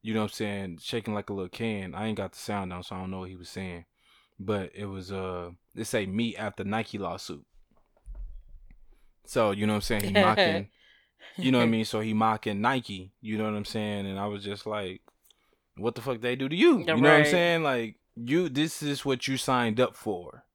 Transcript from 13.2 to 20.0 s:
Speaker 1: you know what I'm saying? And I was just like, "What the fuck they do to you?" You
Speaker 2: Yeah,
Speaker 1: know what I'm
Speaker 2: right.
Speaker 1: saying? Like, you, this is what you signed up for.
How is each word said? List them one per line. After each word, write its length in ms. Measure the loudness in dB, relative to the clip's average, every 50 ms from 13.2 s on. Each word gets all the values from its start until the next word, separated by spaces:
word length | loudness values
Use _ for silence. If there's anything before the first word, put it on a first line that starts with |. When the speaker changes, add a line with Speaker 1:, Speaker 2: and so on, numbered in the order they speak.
Speaker 1:
you 160 | -8 -6 -2
know 80 | -2 0
what 80 | 0 -2
I'm 120 | -2 -4
saying? 400 | -4 -4 -4 -2 -2 -4 -4 -4
And 140 | -4 -4 -4
I 80 | -4
was 160 | -4 -4 -6 -6
just 220 | -8 -8 -8 -6
like, 360 | -6 -4 -4 -4 -6 -8 -10 _ -20 _ _ _ _ _ _ _ _ _ _ _ _ _
"What 180 | -4 -4 -4 -4
the 60 | -2
fuck 200 | -4 -4 -4 -2
they 140 | 0 -2 0
do 140 | 0 -2 -2
to 60 | 2
you?" 240 | 4 6 6 6 6
You 60 | 4
Speaker 2:
Yeah, 100 | 2 4
Speaker 1:
know 60 | 6
what 80 | 8 8
I'm 60 | 8 8
Speaker 2:
right. 60 | 8
Speaker 1:
saying? 360 | 6 6 4 4 4 4 2 2
Like, 320 | 2 0 0 -2 -4 -8 _ _ _ _
you, 340 | -10 -2 2 2 2 2 2
this 320 | 2 0 0 0 -2 -4 -2
is 220 | -2 -2 -2 0
what 220 | 0 0 0 0
you 100 | -2 -2
signed 420 | 0 2 2 4 4 4 2 4 4
up 160 | 4 4 2
for. 480 | -4